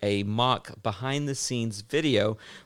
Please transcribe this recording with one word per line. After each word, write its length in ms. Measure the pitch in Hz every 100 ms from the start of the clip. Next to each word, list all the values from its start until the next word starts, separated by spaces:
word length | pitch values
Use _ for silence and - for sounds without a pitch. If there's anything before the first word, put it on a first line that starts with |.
a 200 | 104 101
mock 580 | 101 107 123 123 - 107
behind-the-scenes 960 | 117 98 131 139 147 135 - 123 113 104
video, 560 | 104 147 156 113 104 110 - -